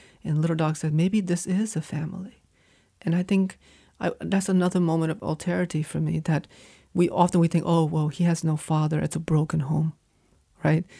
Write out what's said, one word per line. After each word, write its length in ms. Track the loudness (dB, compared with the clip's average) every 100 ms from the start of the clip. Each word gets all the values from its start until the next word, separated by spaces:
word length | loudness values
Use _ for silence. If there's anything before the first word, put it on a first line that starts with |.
| -20 _
And 160 | -4 0
Little 160 | 0 0
Dog 220 | -2 -2
said, 160 | -2
"Maybe 260 | 0 2 0
this 240 | 0 -2 0
is 280 | -2 -2 -4
a 60 |
family." 600 | -6 -6 -6 -8 -12 -16 _ _ _ _ _ _
And 140 | -2 0
I 80 |
think 340 | 2 2 2 -4 _ -20 _ _
I, 120 | -6 -4
that's 280 | -2 0 2
another 300 | 2 2 2
moment 320 | 2 2 0
of 80 | -2
alterity 640 | -4 -4 -2 -2 -2 -4
for 160 | -4 -4
me, 200 | -2 -2
that 260 | 0 -2 -2 -16 -20 -20 _
we 160 | 0 0
often, 320 | 2 2 4
we 60 | 2
think, 180 | 2 2
"Oh, 180 | 2 2
well, 240 | 0 -2
he 140 | 0
has 200 | 0 2
no 120 | 0 -2
father. 440 | 0 0 2 0
It's 160 | -2 -4
a 40 |
broken 420 | 0 0 2 -2
home," 320 | -2 0 -2 -4 _ _ _ _ _ _
right? 220 | 2 2 0 -12